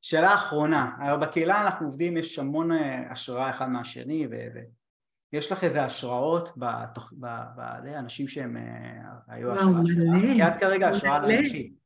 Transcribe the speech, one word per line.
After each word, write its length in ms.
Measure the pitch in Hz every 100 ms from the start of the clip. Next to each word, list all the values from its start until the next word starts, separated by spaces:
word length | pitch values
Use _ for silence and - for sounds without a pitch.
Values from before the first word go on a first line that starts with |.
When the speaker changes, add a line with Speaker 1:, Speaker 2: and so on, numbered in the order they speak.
| -
Speaker 1:
שאלה 300 | 160 175 202
אחרונה, 560 | - 147 151 156 127 -
הרי 220 | 143 147
בקהילה 400 | 151 170 165 202
אנחנו 240 | 208 - 156
עובדים, 300 | 135 170 170
יש 220 | 165 -
המון, 320 | 139 151 165
אה, 400 | 165 147 131 127
השראה 380 | - - 123 131
אחד 200 | 131 127
מהשני, 580 | 123 117 123 123 156 135
ו-, 160 | 113 117 117
ו-, 80 | 117 _ _ _ _ _ _
יש 180 | 151 147
לך 120 | 190
איזה 200 | 175 147
השראות 640 | 131 - 127 123 143 170 170 127
בתוך, 560 | 123 113 120 120 - 139
ב-, 240 | 123 117 117 120
ב-, 260 | 120 117
זה, 160 | 127 147
אנשים 280 | 123 - 139
שהם, 300 | - 127 117
אה, 40 | 117 117 117 117 107 - -
היו 200 | 117 120
Speaker 2:
וואו, 120 | 196
Speaker 1:
השראה 260 | 190 175 170
שלך? 120 | 170
Speaker 2:
מלא. 360 | 165 175 226 247
Speaker 1:
כי 120 | 170
את 120 | 170
כרגע 300 | 190 190 185
השראה 300 | 202 185 147
Speaker 2:
מלא. 80 | 202
Speaker 1:
לאנשים. 460 | 226 294 220 117 -